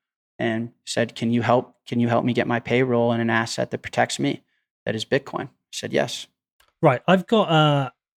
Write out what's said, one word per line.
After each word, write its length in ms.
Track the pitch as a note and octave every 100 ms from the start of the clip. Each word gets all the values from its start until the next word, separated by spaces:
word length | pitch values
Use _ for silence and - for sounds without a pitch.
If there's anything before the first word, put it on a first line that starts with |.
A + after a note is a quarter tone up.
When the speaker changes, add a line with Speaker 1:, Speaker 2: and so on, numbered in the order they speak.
| _ _ _ -
Speaker 1:
And 320 | A#2 A2+ A#2 _ -
said, 280 | A#2+ A#2 -
"Can 160 | A#2
you 120 | A#2+
help, 320 | A2+ B2+ - _ -
can 140 | A#2+
you 80 | A#2
help 180 | A#2 A#2+
me 80 |
get 140 | A#2+ A#2
my 120 | A#2
payroll 520 | - B2 C3 A#2 A#2
in 80 | A#2
an 80 | A2+
asset 400 | A2+ A#2 - A#2+
that 140 | -
protects 340 | - - B2 -
me, 240 | C#3 - _ _ _ _ A2+
that 80 | A2
is 100 | -
Bitcoin?" 420 | C#3 - - G2+
I 220 | _ _
said, 220 | - A2
"Yes." 320 | - - - - _ _ _ _ -
Speaker 2:
Right. 220 | D3+ B2 -
I've 200 | F#3+ -
got, 220 | A3 D#3+
uh, 400 | D#3 D3+ C#3+ C3+ _ _